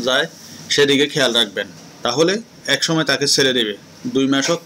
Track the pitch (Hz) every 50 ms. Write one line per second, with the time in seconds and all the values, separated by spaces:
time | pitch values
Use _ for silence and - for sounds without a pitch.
0 | 117 127 127 139 156 160 - - - - - - - - - 143 143 139 143 135
1 | 147 143 - 151 135 120 113 117 117 104 98 107 98 90 87 - - - - -
2 | - 117 120 139 165 175 190 233 226 - - - - - 139 131 - - 165 160
3 | 156 135 139 131 143 139 - 147 139 131 127 123 113 107 101 - - - - -
4 | - 127 117 131 135 131 139 135 135 - 170 170 -